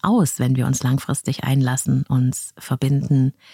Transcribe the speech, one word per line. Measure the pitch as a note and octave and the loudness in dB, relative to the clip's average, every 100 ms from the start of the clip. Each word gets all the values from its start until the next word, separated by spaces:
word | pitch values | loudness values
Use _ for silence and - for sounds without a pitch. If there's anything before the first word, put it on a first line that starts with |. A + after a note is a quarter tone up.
aus, | F#3+ A#3 D3+ - | 0 2 2 0
wenn | B2+ C3 | 0 2
wir | B2+ | 0
uns | C3 | 0
langfristig | B2+ C#3 - C3+ - C3 | 0 -2 -2 -4 -4 -4
einlassen, | - C3+ B2+ B2+ - C3 - | 0 2 2 0 0 -2 0
uns | B2+ B2+ - - - | 0 0 -2 -10 -16
verbinden. | - C3 C3+ C#3 C3 C#3 C3 - - | -6 -4 0 0 2 2 2 -2 -14